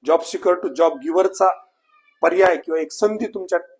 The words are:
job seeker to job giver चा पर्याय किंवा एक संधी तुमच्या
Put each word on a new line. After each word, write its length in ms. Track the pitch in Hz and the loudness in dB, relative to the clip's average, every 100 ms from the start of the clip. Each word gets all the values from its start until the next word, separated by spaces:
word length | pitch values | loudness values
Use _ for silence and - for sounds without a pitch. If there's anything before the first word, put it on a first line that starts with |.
| 131 | 4
job 80 | 165 | 2
seeker 480 | - 185 - 180 165 | 2 -4 0 0 -2
to 40 | 139 | 0
job 120 | 165 151 139 | 0 0 -2
giver 200 | 170 190 | 0 0
चा 220 | 190 185 185 _ _ _ _ _ _ | 2 0 0 _ _ _ _ _ _
पर्याय 360 | 165 180 185 175 | 0 4 2 2
किंवा 220 | - 160 | -2 -4
एक 120 | 156 | -4
संधी 340 | - 214 214 220 | -2 -2 -2 -6
तुमच्या 340 | 202 185 175 - _ | -8 -4 -4 -4 _